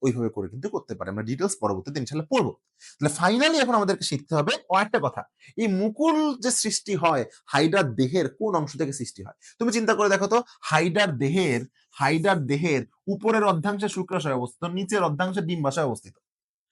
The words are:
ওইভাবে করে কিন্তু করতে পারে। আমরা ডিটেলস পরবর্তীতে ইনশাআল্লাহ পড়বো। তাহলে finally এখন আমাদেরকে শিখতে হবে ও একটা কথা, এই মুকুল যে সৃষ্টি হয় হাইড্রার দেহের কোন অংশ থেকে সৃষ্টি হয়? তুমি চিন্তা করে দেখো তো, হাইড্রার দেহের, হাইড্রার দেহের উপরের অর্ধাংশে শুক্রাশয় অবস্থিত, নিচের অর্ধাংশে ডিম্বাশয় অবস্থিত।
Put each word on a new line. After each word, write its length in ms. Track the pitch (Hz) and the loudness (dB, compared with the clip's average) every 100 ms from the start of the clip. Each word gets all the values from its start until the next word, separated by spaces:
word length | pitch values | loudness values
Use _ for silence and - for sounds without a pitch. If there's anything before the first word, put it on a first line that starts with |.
ওইভাবে 260 | 135 120 113 | -2 0 -2
করে 200 | 107 95 | -4 -8
কিন্তু 200 | 120 202 | -8 -6
করতে 260 | 196 - | -6 -8
পারে। 160 | 101 95 | -8 -6
আমরা 120 | 101 | -6
ডিটেলস 340 | 110 131 196 - | -6 -2 -2 -2
পরবর্তীতে 400 | 104 98 139 143 | -2 -2 -4 -8
ইনশাআল্লাহ 380 | 123 151 156 254 | -6 -6 0 0
পড়বো। 180 | 135 - _ _ - - | 0 -4 _ _ -20 -2
তাহলে 380 | 147 151 180 233 | 0 2 2 4
finally 240 | 302 320 | 4 4
এখন 120 | 247 | 4
আমাদেরকে 300 | 233 196 190 | 4 2 0
শিখতে 300 | - 143 - | -2 -4 -2
হবে 180 | 156 147 294 - | 0 0 -2 0
ও 80 | 190 | 2
একটা 200 | 214 233 | 2 0
কথা, 200 | 139 - - _ - - | 0 -4 -12 _ -14 -2
এই 120 | 220 | 0
মুকুল 720 | 185 214 214 311 311 302 254 | 2 0 2 2 4 0 0
যে 100 | 240 | -2
সৃষ্টি 440 | 247 220 - - | 0 -2 -4 -2
হয় 300 | 190 170 147 110 - - | 0 2 2 -2 -10 -4
হাইড্রার 480 | 139 160 196 151 | 0 2 2 0
দেহের 400 | 110 127 180 135 | 0 0 2 -2
কোন 200 | - 220 | -2 -2
অংশ 220 | 175 147 139 | 0 -2 -4
থেকে 160 | 147 | -6
সৃষ্টি 300 | 135 120 - | -6 -10 -12
হয়? 120 | 101 - - _ | -18 -18 -20 _
তুমি 140 | 226 | -2
চিন্তা 220 | 226 220 | 0 2
করে 140 | 214 208 | 2 4
দেখো 180 | 190 196 | 2 2
তো, 160 | 226 240 - | 0 0 -10
হাইড্রার 560 | - 156 175 170 202 127 | 0 2 2 2 0 0
দেহের, 480 | 135 180 170 120 131 _ _ | 0 2 2 0 -4 _ _
হাইড্রার 560 | - 139 160 196 185 135 | -2 0 2 2 0 0
দেহের 400 | 143 175 135 117 _ - | -2 0 0 -2 _ -6
উপরের 380 | 208 208 220 | -2 2 2
অর্ধাংশে 440 | 208 175 196 208 202 | 2 2 0 -2 -4
শুক্রাশয় 460 | 190 185 185 147 | -4 -4 -4 -2
অবস্থিত, 360 | 127 123 - 170 | -4 -4 -8 -8
নিচের 320 | 180 190 208 | -6 -2 0
অর্ধাংশে 380 | 170 147 185 190 | 0 0 -2 -2
ডিম্বাশয় 440 | 165 170 139 151 | -4 -2 -2 0
অবস্থিত। 300 | 147 107 - - _ _ _ _ _ | -2 -4 -12 -20 _ _ _ _ _